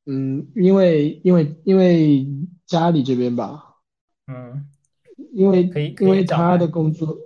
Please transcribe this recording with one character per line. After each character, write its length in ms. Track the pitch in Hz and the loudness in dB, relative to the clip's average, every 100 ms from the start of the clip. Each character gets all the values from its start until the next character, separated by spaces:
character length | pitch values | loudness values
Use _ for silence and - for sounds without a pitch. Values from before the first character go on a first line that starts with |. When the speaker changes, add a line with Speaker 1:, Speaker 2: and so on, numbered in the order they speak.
| 139 | -10
Speaker 1:
嗯， 400 | 135 135 135 143 | -6 -6 -6 -8
因 220 | 220 180 196 | 0 2 4
为， 460 | 180 156 147 - | 4 2 0 -2
因 100 | 185 | 0
为， 220 | 175 147 - | 2 0 -4
因 140 | 190 190 | 0 2
为 500 | 180 170 151 139 139 139 180 - - | 4 4 4 2 0 -8 -12 -14 -6
家 240 | 170 170 | -2 0
里 140 | 160 | 0
这 120 | 127 123 | 0 -2
边 180 | 123 | -2
吧。 420 | 117 104 151 - _ _ _ _ _ - | -4 -8 -12 -20 _ _ _ _ _ -18
Speaker 2:
嗯。 400 | 127 123 139 143 _ _ _ 494 359 262 | -16 -14 -16 -16 _ _ _ _ -20 -8
Speaker 1:
因 160 | 214 196 | 0 2
为， 140 | 180 180 | 2 2
Speaker 2:
可 100 | 156 | -2
以， 120 | 151 | -6
可 220 | - 190 | -2 2
以 120 | 190 175 | 2 0
讲 140 | 165 | 0
吗？ 60 | 175 | 0
Speaker 1:
因 60 | |
为 60 | 180 | 0
他 0 | |
的 100 | 165 | 0
工 240 | 165 156 | -2 -2
作， 260 | 156 160 151 | -4 -6 -10